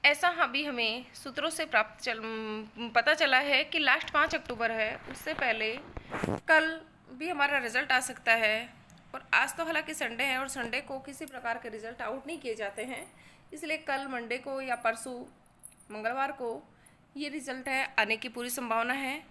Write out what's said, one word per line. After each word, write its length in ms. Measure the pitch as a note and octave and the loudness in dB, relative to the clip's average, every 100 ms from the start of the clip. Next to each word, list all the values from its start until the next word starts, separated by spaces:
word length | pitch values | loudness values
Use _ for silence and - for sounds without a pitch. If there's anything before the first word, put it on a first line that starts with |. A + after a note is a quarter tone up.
ऐसा 240 | C#4+ D4 F4+ E4+ | 6 6 4 4
अभी 240 | C#4 C4+ | 2 2
हमें 400 | D4 A#3+ A3+ A#3 B3+ | -2 0 -2 -2 -10
सूत्रों 360 | - C#4 C4 D#4 | -12 -8 -4 -2
से 140 | E4 | -2
प्राप्त 380 | D#4 A3+ G#3+ - | 2 4 4 -2
चल, 160 | B3+ A3 A3 A3 A3 G#3+ G#3+ - A#3 | -4 -4 -4 -4 -4 -6 -8 -8 2
पता 200 | A#3 - | 4 4
चला 240 | E4 D4 B3+ | 4 6 4
है 220 | C#4+ C#4 | 6 2
कि 140 | D4 E4 | 2 2
last 320 | C#4+ C#4+ - | 4 4 4
पाँच 240 | D4+ D#4+ | 4 4
अक्टूबर 360 | D#4+ - A3+ A3+ | 2 -4 -2 0
है, 260 | A3+ G#3+ - - | 2 -2 -2 -10
उससे 240 | C4 B3+ | -8 -6
पहले 360 | B3+ C4 A3 A3 A3+ - - - - - - - | 0 0 2 0 -4 -10 -14 -10 -4 -2 -2 6
कल 200 | D#4+ D#4+ D#4+ - - - | 6 6 -4 -14 -20 -20
भी 180 | B3+ D#4+ | -8 -6
हमारा 300 | D4+ C#4+ C#4+ | 0 2 2
result 340 | A#3+ B3 C#4 | 2 0 4
आ 80 | C4 | 2
सकता 320 | C4+ B3 - | 2 -2 4
है। 340 | A3+ A3 A3 B3 - - - - | 6 4 2 -4 -14 -20 -20 -14
और 100 | C4+ - | -14 2
आज 220 | - C4+ - | 4 4 0
तो 80 | |
हालांकि 300 | E4 D#4 D#4 | 0 0 -2
Sunday 300 | D#4 B3+ A#3 | -4 -4 0
है 140 | C4+ C4 | 0 0
और 100 | C4+ | -2
Sunday 320 | C4+ A#3 B3 | -4 -4 -4
को 180 | C#4+ C4+ | -4 -10
किसी 260 | C#4 C4+ G#3 | -10 -12 -10
प्रकार 320 | B3+ A#3 A#3 | -6 -4 -4
के 100 | A#3+ | -6
result 340 | G#3+ A3 A#3+ | -10 -12 -8
out 240 | A3+ C4 C#4 | -6 -6 -6
नहीं 120 | D#4+ | -8
किए 160 | B3+ | -6
जाते 300 | A3 G3+ G3+ | -4 -4 -6
हैं, 220 | A#3+ B3 - - - - - | -8 -8 -10 -18 -20 -20 -16
इसलिए 240 | D4+ D#4 D#4 | -10 -4 -4
कल 280 | D#4 C4+ C#4 | -2 -4 -2
Monday 300 | B3+ A#3 B3 | -6 -4 -6
को 220 | C#4 C4+ | -4 -6
या 160 | C4 A#3+ | -4 0
परसों 420 | A3+ A#3 C4 B3 - - _ _ - _ - | 0 0 -8 -10 -12 -18 _ _ -20 _ -14
मंगलवार 420 | G#3+ A3 C4 C#4 | -4 -2 0 -2
को 300 | C#4+ A#3+ C4+ - - - _ _ C#4 | -2 -6 -6 -12 -20 -20 _ _ -8
ये 120 | D4 | -6
result 380 | D4 B3+ C4 B3+ | -6 -8 -6 -2
है 260 | C4+ C4 - | -2 0 0
आने 180 | G#3 A3 | 0 0
की 120 | B3+ | -4
पूरी 220 | A#3+ A#3+ | -6 -4
संभावना 440 | B3 A#3+ A3+ A#3+ | -2 0 0 2
है। 240 | C4+ C4+ C#4+ - | 0 -2 -4 -10